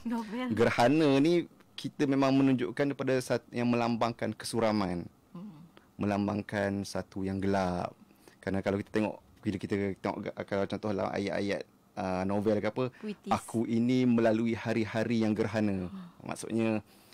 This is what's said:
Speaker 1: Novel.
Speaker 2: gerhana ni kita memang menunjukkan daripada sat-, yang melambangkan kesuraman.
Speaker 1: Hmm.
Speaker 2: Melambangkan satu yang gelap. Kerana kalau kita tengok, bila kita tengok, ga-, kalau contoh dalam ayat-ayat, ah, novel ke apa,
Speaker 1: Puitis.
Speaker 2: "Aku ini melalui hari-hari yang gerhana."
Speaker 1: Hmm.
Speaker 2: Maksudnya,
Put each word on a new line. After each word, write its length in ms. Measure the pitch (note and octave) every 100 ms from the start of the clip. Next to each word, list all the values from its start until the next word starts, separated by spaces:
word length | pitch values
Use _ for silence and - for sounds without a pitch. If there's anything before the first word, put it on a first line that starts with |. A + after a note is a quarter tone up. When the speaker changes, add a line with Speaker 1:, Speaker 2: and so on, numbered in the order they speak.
Speaker 1:
Novel. 460 | A#3 A#3 G#3+ A#3 B3+
Speaker 2:
gerhana 580 | G#2 A#2 A#2 A#2+ D#3 D3+ C3+
ni 260 | D#3 F3 - - -
kita 320 | - - -
memang 260 | C#3+ C#3 C3+
menunjukkan 540 | C3+ C3+ B2+ - B2 C#3+
daripada 280 | C3+ C3+ C3
sat-, 300 | - A#2+ -
yang 160 | A#2+ A#2+
melambangkan 640 | A#2+ A#2 A2+ A#2 A#2+ A2
kesuraman. 760 | G#2+ - A#2 A2 G#2+ F#2 F2 E2+ _ _
Speaker 1:
Hmm. 180 | F3 G#3 D#3 E3+ - _ -
Speaker 2:
Melambangkan 880 | G#2 G2+ G2+ G#2 - G#2 G2+ G2
satu 380 | G2 F#2 - F#2+
yang 160 | F#2+ F#2+
gelap. 580 | G2 G2 F#2 F2 - - - _ - -
Kerana 220 | F#2+ G2
kalau 160 | G2 G2
kita 140 | -
tengok, 220 | G#2+ G#2 - - -
bila 160 | A2 F#2+
kita 180 | - G2+ G2+ F2+
tengok, 200 | G#2 F#2+
ga-, 140 | G2 -
kalau 220 | - G2+
contoh 240 | G2 G2+ G#2+
dalam 180 | F#2+ G2+
ayat-ayat, 540 | G2+ G2 F2 G2+ F#2+ - _ _
ah, 300 | - F#2+ F#2
novel 340 | F#2+ G2+ G#2 G#2
ke 120 | G#2+
apa, 160 | C3 B2+
Speaker 1:
Puitis. 340 | - G#3+ G3 -
Speaker 2:
"Aku 360 | G#2 - A2+
ini 400 | A#2 A#2 A#2+ B2+
melalui 480 | B2+ A#2 A2+ A2 A#2
hari-hari 680 | A2 A#2 A2+ G#2+ A2+ A2 A#2
yang 120 | A2
gerhana." 540 | G#2+ G#2+ A2 G#2+ F#2+ F2+
Speaker 1:
Hmm. 220 | F#2+ F2 -
Speaker 2:
Maksudnya, 640 | - - - A2 A2+ G#2+ - - -